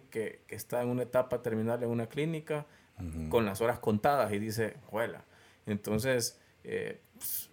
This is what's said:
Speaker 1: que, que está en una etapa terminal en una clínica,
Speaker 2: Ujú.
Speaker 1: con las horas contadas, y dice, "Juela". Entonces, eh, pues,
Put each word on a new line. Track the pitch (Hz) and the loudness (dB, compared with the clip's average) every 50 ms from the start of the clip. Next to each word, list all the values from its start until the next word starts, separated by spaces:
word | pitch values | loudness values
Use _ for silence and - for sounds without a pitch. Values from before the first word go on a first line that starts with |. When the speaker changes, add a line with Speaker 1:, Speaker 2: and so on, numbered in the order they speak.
| - - | -10 -6
Speaker 1:
que, | - 113 104 - - - - | -4 -4 -4 -4 -6 -10 -14
que | - - | -14 -12
está | 110 - - 123 123 | -12 -6 -4 -2 0
en | 123 120 | 0 2
una | 123 127 123 | 0 0 0
etapa | 120 - 127 127 - - 117 | 2 2 2 2 2 0 -2
terminal | - 120 110 110 110 113 120 120 123 | 0 0 0 0 2 0 0 0 0
en | 117 | 0
una | 117 117 113 | 0 0 -2
clínica, | - - 143 151 165 165 156 156 - 151 147 143 - - - - _ _ - | -2 -2 -2 -2 -2 -2 -4 -4 -4 -4 -4 -4 -8 -14 -20 -20 _ _ -10
Speaker 2:
Ujú. | 90 82 80 82 80 78 | -8 -6 -6 -4 0 4
Speaker 1:
con | 120 117 110 | 4 4 4
las | 101 98 104 | 4 2 2
horas | 113 120 117 - | 2 2 2 2
contadas, | - 113 107 104 - 147 143 135 110 104 104 | 2 2 2 4 4 4 4 4 4 2 0
y | 101 | 0
dice, | 107 110 107 113 110 104 - - - | -2 -2 -2 0 -2 -2 -4 -8 -12
"Juela". | - 98 110 117 101 80 - - - - - - - - _ _ | -6 -2 -2 -2 -2 -4 -8 -16 -20 -20 -20 -20 -20 -20 _ _
Entonces, | 110 104 101 - 104 107 110 123 131 127 120 113 - - - _ _ _ _ - | -4 -4 -2 0 0 0 2 2 2 2 2 0 -2 -6 -10 _ _ _ _ -8
eh, | 117 104 98 - - - - - _ - | -4 -4 -4 -4 -4 -8 -10 -16 _ -16
pues, | - - - - - - - | -10 -8 -6 -6 -6 -8 -10